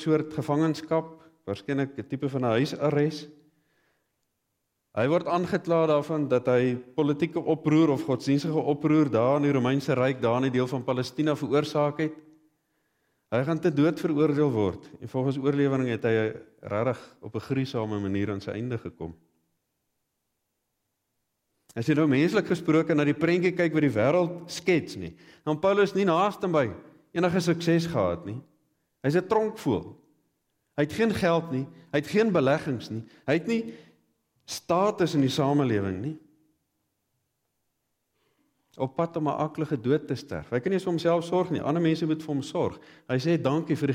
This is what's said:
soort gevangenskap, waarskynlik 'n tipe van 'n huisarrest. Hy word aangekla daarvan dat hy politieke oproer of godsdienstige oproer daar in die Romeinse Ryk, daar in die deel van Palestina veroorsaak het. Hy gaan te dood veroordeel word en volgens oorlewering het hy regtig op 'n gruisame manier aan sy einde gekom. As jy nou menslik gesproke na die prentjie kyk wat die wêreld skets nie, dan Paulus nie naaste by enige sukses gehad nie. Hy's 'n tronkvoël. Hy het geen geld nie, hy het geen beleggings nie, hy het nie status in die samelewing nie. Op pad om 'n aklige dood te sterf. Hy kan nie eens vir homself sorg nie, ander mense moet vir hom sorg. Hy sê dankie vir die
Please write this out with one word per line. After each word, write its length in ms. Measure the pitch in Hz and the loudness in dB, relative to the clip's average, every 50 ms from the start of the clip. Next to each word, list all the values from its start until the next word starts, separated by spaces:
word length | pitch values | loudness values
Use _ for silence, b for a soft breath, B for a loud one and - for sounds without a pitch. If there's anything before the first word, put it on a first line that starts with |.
soort 320 | - 160 156 151 147 156 - | -2 0 0 0 0 -2 -6
gevangenskap, 760 | - 131 - 143 147 160 160 151 151 - - 165 160 160 165 - B B B B B _ - | -6 -4 -2 0 0 0 0 0 -4 -4 -2 -2 -2 -2 -4 -10 B B B B B _ -8
waarskynlik 500 | 101 - - - 143 135 139 135 135 - | -8 -8 -6 -4 -2 -2 -2 -4 -6 -10
'n 100 | 104 - | -8 -8
tipe 200 | - 131 - 139 | -6 -6 -4 -4
van 160 | 135 135 127 | -4 -2 0
'n 120 | 139 - 120 | 2 2 2
huisarrest. 680 | 135 151 - - 139 151 143 143 147 156 156 - - - - - _ _ _ _ _ _ _ _ _ _ _ _ _ _ _ _ _ _ _ _ _ _ _ _ _ _ _ _ _ _ - 104 | 0 0 -2 -2 -2 0 2 2 0 0 -2 -6 -12 -16 -20 -20 _ _ _ _ _ _ _ _ _ _ _ _ _ _ _ _ _ _ _ _ _ _ _ _ _ _ _ _ _ _ -2 0
Hy 60 | 113 | 2
word 220 | 135 160 180 180 - | 2 2 2 0 0
aangekla 540 | 175 175 180 170 196 180 - 160 170 165 160 | 0 -2 0 -2 -2 -4 0 0 2 4 4
daarvan 380 | 156 151 147 143 147 160 156 147 131 | 4 4 2 2 0 -2 -2 0 2
dat 180 | 123 123 117 - | 2 2 2 4
hy 240 | 123 123 123 127 123 123 127 - - | 4 4 4 2 0 -2 -6 -6 -2
politieke 420 | - 156 143 147 143 165 165 165 175 | 0 0 0 2 0 -2 -2 -2 -4
oproer 540 | 147 - 160 147 - 156 151 156 165 156 139 | 0 0 -2 0 2 2 4 6 6 6 4
of 80 | 123 107 - | 0 0 -2
godsdienstige 500 | 135 120 - - 139 143 - 143 156 156 | -2 -2 2 2 2 2 2 0 -2 0
oproer 480 | 127 131 147 143 - 156 151 156 156 139 113 | 0 0 -2 0 2 2 4 4 4 4 4
daar 240 | 110 113 127 139 147 | 2 4 4 2 2
in 80 | 143 | 2
die 80 | 143 139 | 2 2
Romeinse 400 | 135 120 120 135 139 135 - 139 | 2 2 2 0 0 0 0 0
Ryk, 240 | 123 127 135 139 127 117 | 2 2 0 0 0 0
daar 180 | 113 117 123 | 0 2 2
in 80 | 131 135 | 0 0
die 80 | 123 127 | 0 0
deel 80 | 127 | 0
van 160 | 127 143 131 117 | 0 -2 -4 -2
Palestina 520 | - 131 127 123 - - - 151 156 147 - | -2 -2 -2 -2 -4 -4 -2 0 0 0 -2
veroorsaak 640 | 147 123 123 147 147 151 - 151 147 147 143 147 160 | -2 0 0 0 0 0 0 0 0 0 0 -2 -4
het. 140 | 156 156 - - - - _ _ _ _ _ _ _ _ _ _ _ _ _ _ _ _ _ _ _ | -4 -4 -8 -16 -20 -20 _ _ _ _ _ _ _ _ _ _ _ _ _ _ _ _ _ _ _
Hy 120 | - 120 127 | -2 -2 0
gaan 140 | 147 165 156 165 | 0 -2 0 0
te 80 | 180 | 0
dood 300 | 151 143 143 196 202 - - | 2 4 2 2 2 0 -2
veroordeel 480 | 170 156 143 151 156 143 139 151 143 | -2 0 2 2 2 2 2 2 2
word 380 | 123 110 104 95 85 - - - - - | 2 2 0 0 -2 -4 -10 -20 -18 -18
en 100 | - 113 | -14 -8
volgens 300 | - 131 127 139 131 139 | -4 -2 -2 -2 -2 0
oorlewering 540 | 131 139 143 143 143 139 135 131 131 123 117 | 0 0 2 2 2 2 2 0 0 -2 -2
het 160 | 107 - 117 | -2 0 0
hy 60 | 113 110 110 110 - - - - _ _ - 101 101 | 2 2 0 0 -4 -8 -14 -20 _ _ -10 -6 -4
regtig 300 | 104 117 131 120 - - - - _ - | -2 -2 -2 -2 -4 -8 -16 -20 _ -16
op 140 | 110 - | -10 -8
'n 100 | 113 - | -8 -6
gruisame 540 | - 139 135 135 131 - 123 110 107 107 104 101 | -4 -2 -2 -2 -2 -4 -4 -4 -4 -4 -4 -2
manier 300 | 98 98 98 101 101 104 | -2 -2 -2 -2 -2 -4
aan 100 | 98 - | -6 -8
sy 80 | - | -8
einde 280 | 95 104 117 123 123 110 | -8 -8 -6 -6 -6 -6
gekom. 360 | - 87 - - 85 82 85 - _ _ _ _ _ _ _ _ _ _ _ _ _ _ _ _ _ _ _ _ _ _ _ _ _ _ _ _ _ _ _ _ _ _ _ _ _ _ _ _ _ _ _ _ _ _ _ _ _ _ - | -8 -10 -12 -10 -12 -12 -12 -16 _ _ _ _ _ _ _ _ _ _ _ _ _ _ _ _ _ _ _ _ _ _ _ _ _ _ _ _ _ _ _ _ _ _ _ _ _ _ _ _ _ _ _ _ _ _ _ _ _ _ -8
As 100 | 117 117 | -4 0
jy 80 | - 151 | 2 2
nou 140 | 143 160 151 | 4 4 4
menslik 380 | 131 131 151 180 208 214 175 | 4 4 4 4 2 0 0
gesproke 480 | - - 175 - - 151 160 160 156 170 | 0 -2 -2 0 2 2 2 4 2 2
na 100 | 147 147 | 2 2
die 100 | 143 143 | 2 2
prentjie 400 | 147 156 165 175 180 170 180 170 | 2 2 2 2 2 2 0 0
kyk 180 | 175 175 165 151 | 0 0 0 2
wat 140 | 156 147 | 2 2
die 80 | 143 113 | 2 2
wêreld 560 | 107 107 131 151 180 180 165 170 - - - | 2 2 4 4 2 2 0 -4 -8 -12 -12
skets 460 | - - - - 180 156 - - - | -12 -6 0 0 0 0 0 -4 -8
nie, 180 | 101 90 82 - B B B B B B | -10 -10 -12 -12 B B B B B B
dan 160 | 151 156 151 | -4 -4 0
Paulus 340 | - 190 202 202 202 190 196 | 0 2 4 4 2 2 2
nie 100 | 190 202 | 0 2
naaste 440 | 190 160 165 190 208 196 - 190 185 | 2 2 2 2 0 -2 -4 -4 0
by 200 | 170 156 135 110 92 - - - - _ _ _ - | 2 2 0 0 -2 -8 -14 -20 -20 _ _ _ -4
enige 280 | 175 175 180 170 190 | 0 0 0 0 0
sukses 460 | 165 170 170 165 - 165 165 170 165 | 0 0 0 0 2 2 2 2 2
gehad 400 | 170 165 123 98 90 87 82 - | 0 0 0 0 0 0 -2 -6
nie. 160 | 98 107 127 - - _ _ _ _ _ _ _ _ _ _ - | -10 -10 -10 -12 -16 _ _ _ _ _ _ _ _ _ _ -4
Hy's 100 | 131 147 | 0 0
'n 140 | 180 180 185 | 0 0 2
tronkvoël. 680 | 220 214 220 214 214 - - 151 113 87 80 - - - _ _ _ _ _ _ _ _ _ _ _ _ _ _ _ | 0 0 0 0 -4 -4 -2 -2 -2 -2 -2 -8 -14 -20 _ _ _ _ _ _ _ _ _ _ _ _ _ _ _
Hy 60 | - 151 | -4 -4
het 100 | 151 - | -2 0
geen 220 | 202 226 226 202 | 0 0 0 0
geld 380 | - - 175 165 165 160 - 135 | 2 2 2 2 2 0 -2 -4
nie, 140 | 131 135 - B B B B - | -6 -6 -6 B B B B -2
hy 60 | 147 | -2
het 80 | 147 | -2
geen 260 | - - 208 220 226 185 | 0 2 2 2 4 4
beleggings 580 | 170 135 127 143 156 - 160 135 113 - - | 4 4 4 2 2 0 -4 -6 -6 -6 -8
nie, 140 | 110 110 110 B B B B | -10 -10 -10 B B B B
hy 80 | - 139 | -2 0
het 120 | 170 165 | 0 0
nie 260 | 220 233 226 226 226 B B B B B B _ _ _ _ _ _ _ _ _ - | 0 -2 -2 -2 -6 B B B B B B _ _ _ _ _ _ _ _ _ -14
status 640 | - - - - 170 175 190 208 208 214 185 160 - | -14 -12 -4 -2 0 2 2 2 2 2 0 2 2
in 100 | 151 139 | 2 2
die 80 | 127 - | 2 2
samelewing 680 | - 143 135 143 143 143 127 113 104 98 98 92 90 104 | 2 2 2 2 2 2 2 2 0 0 -2 -4 -4 -6
nie. 140 | 147 156 - - _ _ _ _ _ _ _ _ _ _ _ _ _ _ _ _ _ _ _ _ _ _ _ _ _ _ _ _ _ _ _ _ _ _ _ _ _ _ _ _ _ _ _ _ _ _ _ _ _ _ - | -8 -8 -10 -14 _ _ _ _ _ _ _ _ _ _ _ _ _ _ _ _ _ _ _ _ _ _ _ _ _ _ _ _ _ _ _ _ _ _ _ _ _ _ _ _ _ _ _ _ _ _ _ _ _ _ -8
Op 140 | 135 131 - | -6 -6 -2
pad 200 | - 165 165 170 | -4 -4 -4 -4
om 120 | 170 156 147 | -4 -4 -2
'n 140 | - - 147 | -2 -2 -4
aklige 340 | 156 151 - 156 143 160 127 | -4 -4 -6 -4 -4 -4 -4
dood 260 | 107 120 139 156 - | 0 0 0 0 0
te 80 | - 139 | -4 -8
sterf. 360 | 120 - - - 80 73 - | -8 -8 -10 -10 -10 -8 -4
Hy 100 | 117 123 | -4 -2
kan 100 | - 185 | -2 0
nie 80 | 196 185 | -2 -2
eens 60 | 185 | -2
vir 80 | 190 175 | -2 -2
homself 320 | 160 160 170 170 175 165 | 0 0 0 0 0 0
sorg 260 | 170 180 180 185 175 | 0 0 0 0 0
nie, 100 | 160 - | -2 -2
ander 220 | - 131 151 170 170 | -2 -2 0 2 2
mense 240 | 160 160 156 170 | 2 2 0 0
moet 160 | 156 156 160 - | -2 -2 -4 -4
vir 120 | - 147 | -4 -4
hom 80 | 139 127 | -4 -4
sorg. 360 | - - 180 139 101 - - B B B B B - | -4 -4 -2 -2 -2 -4 -8 B B B B B -4
Hy 100 | 127 131 | -2 0
sê 220 | 127 139 131 160 | 2 2 0 2
dankie 360 | 120 131 139 160 160 - 160 | 2 0 0 0 0 -2 -2
vir 100 | 123 143 | 0 0
die 80 | 135 131 | 0 0